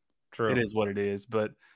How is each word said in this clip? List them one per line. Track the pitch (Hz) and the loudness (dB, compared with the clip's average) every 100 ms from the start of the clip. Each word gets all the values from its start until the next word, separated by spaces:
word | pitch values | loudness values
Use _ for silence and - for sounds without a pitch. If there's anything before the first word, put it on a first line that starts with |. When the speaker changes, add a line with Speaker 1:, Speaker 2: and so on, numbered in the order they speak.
| _ _ _ | _ _ _
Speaker 1:
True. | - 113 | 0 2
Speaker 2:
it | 127 | 2
is | 107 | 0
what | 107 104 | 0 0
it | 101 | 0
is, | 101 101 - | -2 -4 -4
but | 113 107 - _ | -2 -2 -6 _